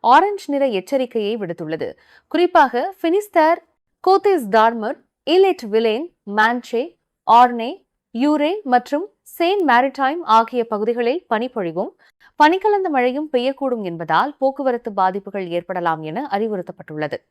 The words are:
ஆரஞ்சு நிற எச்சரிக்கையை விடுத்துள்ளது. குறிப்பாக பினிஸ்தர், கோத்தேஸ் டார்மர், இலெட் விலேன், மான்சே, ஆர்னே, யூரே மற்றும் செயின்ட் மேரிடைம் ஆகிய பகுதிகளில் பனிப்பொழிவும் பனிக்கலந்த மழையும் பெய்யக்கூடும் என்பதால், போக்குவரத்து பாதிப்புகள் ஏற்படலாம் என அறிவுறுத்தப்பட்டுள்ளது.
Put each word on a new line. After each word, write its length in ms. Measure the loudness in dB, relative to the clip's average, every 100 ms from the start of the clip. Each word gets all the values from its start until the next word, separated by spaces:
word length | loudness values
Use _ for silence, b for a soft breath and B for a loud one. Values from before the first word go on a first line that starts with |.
| 6
ஆரஞ்சு 320 | 4 4 -4 -6
நிற 140 | -2 0 -2
எச்சரிக்கையை 560 | -2 -4 -2 -4 -4 -4
விடுத்துள்ளது. 460 | -6 -8 -8 -6 -8 -10 b b _
குறிப்பாக 520 | 0 2 4 2 0 -4 -4
பினிஸ்தர், 580 | -2 -2 0 2 2 0 _ _ _ _
கோத்தேஸ் 440 | 2 2 2 0 2 4
டார்மர், 420 | 4 2 -6 -8 _ _ 0
இலெட் 400 | 4 4 2 -2
விலேன், 340 | 0 0 -2 -6 _ -6 0
மான்சே, 440 | 0 0 -4 -6 -6 _ _ _ 4
ஆர்னே, 440 | 6 6 2 -8 -10 _ _ _
யூரே 380 | -2 0 2 0 -2 0
மற்றும் 320 | 0 2 -6 -6 _ -20 -2
செயின்ட் 280 | 0 2 2
மேரிடைம் 500 | 2 2 -2 -4 -2 2 4
ஆகிய 240 | 4 -2 -4
பகுதிகளில் 580 | -2 -2 -2 -2 -2 _
பனிப்பொழிவும் 600 | -4 -4 -6 -6 -4 -8 _ b b b 2
பனிக்கலந்த 480 | 2 4 0 0 0
மழையும் 360 | 0 0 -2 -4
பெய்யக்கூடும் 500 | -2 -2 -4 -4 -4 -6
என்பதால், 400 | -8 0 0 0 -2
போக்குவரத்து 540 | -2 0 -2 -2 -6 -2
பாதிப்புகள் 480 | 0 -2 -8 -8 -6 -6
ஏற்படலாம் 460 | -6 -4 -2 -4 -6
என 180 | -8 -6 -4
அறிவுறுத்தப்பட்டுள்ளது. 840 | -4 -6 -8 -16 -14 -6 -6 -6 _